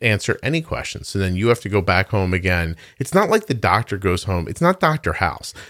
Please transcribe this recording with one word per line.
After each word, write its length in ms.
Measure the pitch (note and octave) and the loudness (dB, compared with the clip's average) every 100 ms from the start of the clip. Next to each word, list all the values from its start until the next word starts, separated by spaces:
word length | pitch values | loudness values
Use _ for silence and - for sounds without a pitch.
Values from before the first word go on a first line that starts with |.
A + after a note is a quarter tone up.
answer 360 | A#2 G#2 - - | 0 0 0 -2
any 180 | B2 D#3+ | -2 -4
questions. 480 | D#3+ A#2+ - - - | -4 -6 -6 -10 -6
So 100 | G2+ | -2
then 160 | F#2+ | 0
you 140 | F2+ A#2 | 2 2
have 120 | A#2 | 0
to 80 | G2+ | 0
go 100 | G2+ | 0
back 300 | F#2 F#2 F#2+ | 2 2 2
home 240 | G#2+ F#2 | 0 0
again. 420 | F#2 F#2 F2 E2 D#2+ - - | 0 0 0 0 -6 -10 -10
It's 160 | C3 | 0
not 160 | F#3 G#3 | 2 4
like 160 | A3 - | 2 0
the 80 | |
doctor 420 | A#2+ G2+ G2 A#2+ G2 | -2 2 2 0 -2
goes 280 | F#2+ F2 | 0 0
home. 220 | - F2+ E2 | 0 -2 -4
It's 120 | - | 0
not 200 | E3+ F#3 | 0 2
Doctor 340 | D#3+ D#3 - | 0 0 -2
House. 400 | - F2 A#1 - - | -2 -2 -2 -12 -16